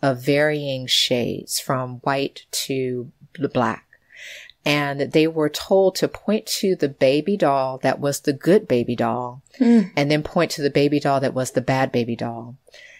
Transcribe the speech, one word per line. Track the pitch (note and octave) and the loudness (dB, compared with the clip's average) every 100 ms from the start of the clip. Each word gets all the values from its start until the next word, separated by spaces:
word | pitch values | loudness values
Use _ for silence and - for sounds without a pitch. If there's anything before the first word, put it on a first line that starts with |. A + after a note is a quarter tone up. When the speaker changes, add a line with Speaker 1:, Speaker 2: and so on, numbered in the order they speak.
Speaker 1:
of | C#3+ B2 | -2 -2
varying | B2+ C#3+ D3+ D3+ C#3+ C3 B2+ | 0 2 2 0 -4 -6 -2
shades | - - B2 A2+ G2 - - | 0 2 0 0 -4 -6 -8
from | - C3+ B2+ B2+ | -4 -4 -4 -6
white | - C#3 C#3 - - | -4 -2 -4 -8 -10
to | - - C3+ B2+ B2 B2 - - | -8 -4 -4 -2 -4 -8 -14 -20
bl-, | - C#3 | -6 -2
black. | - A2+ G#2+ - _ _ - - - - - | 0 0 -2 -10 _ _ -20 -20 -20 -20 -8
And | - D3 C#3+ C#3+ C3 | 0 0 0 -2 0
they | D#3+ D#3 | 4 4
were | D#3+ D3+ | 2 -2
told | D3+ - G3 F#3+ F#3 | -2 2 4 4 2
to | D3+ | -4
point | - - G#3+ - | -4 -2 -2 -2
to | - G3+ F3+ | -2 -2 0
the | C#3+ | -2
baby | C#3 C3+ C#3+ D3+ G3+ | 0 2 2 0 0
doll | D#3+ C#3 C3 C3 | 2 2 -2 -2
that | C3+ - | -2 -2
was | C#3+ C#3 | -2 -4
the | - | -4
good | C3+ - C#3+ - | -2 4 2 4
baby | B2 A#2+ | 0 0
doll, | A#2+ A#2 A#2+ B2 B2+ _ - | -2 -2 -2 -6 -12 _ 0
Speaker 2:
Hmm. | A#3 A#3 F#3 - | 4 4 4 0
Speaker 1:
and | C#3+ | 0
then | D3+ | 0
point | D3+ - E3 | 0 0 0
to | - | 0
the | C#3+ | 0
baby | C#3+ C#3+ D3 | 2 2 2
doll | C#3+ C#3 | 2 0
that | C3 | 0
was | B2 B2+ | -2 -2
the | - | -4
bad | B2 C3 C3 | 0 0 0
baby | A#2+ A#2 A#2 | 0 -2 -4
doll. | A#2+ A#2 A#2+ B2+ _ - - - | -6 -8 -12 -18 _ -20 -20 -20